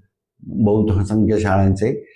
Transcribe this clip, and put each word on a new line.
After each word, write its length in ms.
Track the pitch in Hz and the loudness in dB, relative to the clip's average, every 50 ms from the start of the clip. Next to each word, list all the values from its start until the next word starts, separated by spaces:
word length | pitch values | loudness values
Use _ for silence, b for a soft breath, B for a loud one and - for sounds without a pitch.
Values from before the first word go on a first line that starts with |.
| _ _ _ _ _ _ _ _ - - | _ _ _ _ _ _ _ _ -16 -10
बहुसंख्य 920 | - - 117 104 104 110 104 107 101 95 101 98 107 110 107 98 107 104 | -4 0 0 2 2 2 2 0 0 -2 -2 -2 0 0 0 2 0 0
शाळांचे, 640 | 104 101 95 98 98 98 98 98 104 117 143 - B B B | 0 0 0 2 2 2 0 0 0 -2 -4 -4 B B B